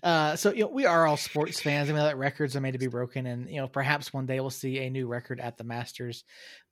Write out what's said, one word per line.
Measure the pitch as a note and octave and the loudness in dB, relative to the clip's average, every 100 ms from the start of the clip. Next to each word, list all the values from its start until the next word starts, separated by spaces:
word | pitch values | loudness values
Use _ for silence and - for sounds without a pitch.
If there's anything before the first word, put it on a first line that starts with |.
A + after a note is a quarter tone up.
Uh, | E3+ E3 D3+ D#3+ | 2 4 2 2
so, | G3+ | 2
you | - | 2
know, | G#3+ | 0
we | C4 C4 | 2 6
are | E3+ D#3+ | 8 6
all | D3 | 4
sports | - D3+ D3 - | 0 -2 -2 -2
fans. | D3+ D3 C#3+ | 0 2 2
We | D3+ | 2
know | |
that | D3+ C#3 | 2 2
records | C#3 - D3 C3+ | 0 0 -2 0
are | |
made | C3+ | -2
to | C3 | -2
be | C3 | -2
broken, | A#2+ B2 C#3 B2+ | -2 -4 -4 -4
and, | A#2+ C3+ | -6 -6
you | D#3 | -6
know, | C3+ | -4
perhaps | - C3+ D3 C3+ | -2 0 0 -2
one | C3+ C3 | -4 -2
day | C3 | -2
we'll | C3 | -2
see | - C3+ C3+ | -4 -4 -4
a | C3 | -4
new | C3+ B2 | -4 -4
record | A#2+ - B2+ | -4 -6 -6
at | B2 - | -6 -8
the | |
Masters. | A#2 A#2 A#2+ - B2 A#2 - - - - _ | -8 -6 -8 -8 -8 -8 -14 -20 -20 -20 _